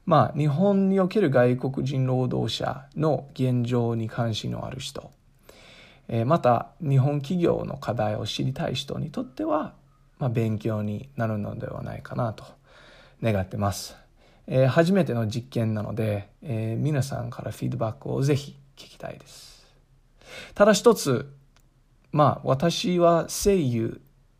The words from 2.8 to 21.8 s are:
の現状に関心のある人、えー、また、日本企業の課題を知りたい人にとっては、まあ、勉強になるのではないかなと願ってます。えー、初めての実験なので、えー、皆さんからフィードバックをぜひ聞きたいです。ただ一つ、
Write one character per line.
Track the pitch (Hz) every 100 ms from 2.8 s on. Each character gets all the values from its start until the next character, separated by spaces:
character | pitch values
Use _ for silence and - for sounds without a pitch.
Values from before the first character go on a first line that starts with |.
| - -
の | 160 - -
現 | - 127 123 120
状 | 123 117 117
に | 110
関 | - 117 104
心 | 123
の | 120 -
あ |
る | -
人、 | - - - _ _ _ - - - - - - -
え | 117
ー、 | 117
ま | 135
た、 | 123 117 - _
日 | 147 135
本 | 127 147
企 | 135 185
業 | 165 110 -
の | -
課 | - 110
題 | 107 110
を | 107
知 | - 135
り |
た | 139 160
い | -
人 | - -
に | 143
と | -
っ | 254
て | -
は、 | 311 302 220 - _ _ _ _
ま | 135
あ、 |
勉 | 117 113 107
強 | 117 107
に | 104 104 - -
な | 113
る | 107
の | 104 101
で | -
は | -
な | - 107
い |
か | - 131
な | 117
と | - - - _ - - - - _
願 | 113 101
っ | 92
て | -
ま | 101
す。 | - - - _ _ _ _ -
え | 131 131
ー、 |
初 | 170 165
め | 196 139
て |
の | 117 110
実 | 120 -
験 | 120 110
な | 107
の | 107 107
で、 | 107 101 - _
え | 180 110 113 113
ー、 |
皆 | 135 147
さ | 139 -
ん | 120
か | -
ら | -
フ | - 127
ィ |
ー |
ド | 123
バ | 113
ッ |
ク | - 139
を | 127
ぜ | 135 135
ひ | - - - -
聞 | -
き | -
た | -
い | -
で | -
す。 | - - - _ _ _ _ _ _ - - - -
た | 208
だ |
一 | 196 240 220
つ、 | 147 120 - - _ _ _ _